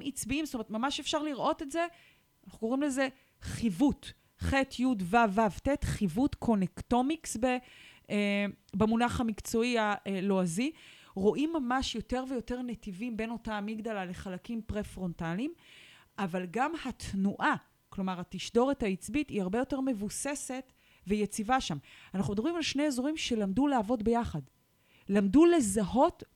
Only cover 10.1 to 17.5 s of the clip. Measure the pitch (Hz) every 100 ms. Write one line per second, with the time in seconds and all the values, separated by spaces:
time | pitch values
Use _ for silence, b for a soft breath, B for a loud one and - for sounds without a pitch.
10.1 | 196 196 190 180 170 285 - B B B
11.1 | 190 202 - 311 330 240 262 254 226 -
12.1 | 247 262 254 - 247 247 226 214 180 247
13.1 | 214 226 226 226 208 202 220 220 208 180
14.1 | 180 196 180 - 226 - 208 202 - 180
15.1 | 156 165 175 294 339 B B B B B
16.1 | - 190 180 180 220 285 320 254 - -
17.1 | 196 196 - 277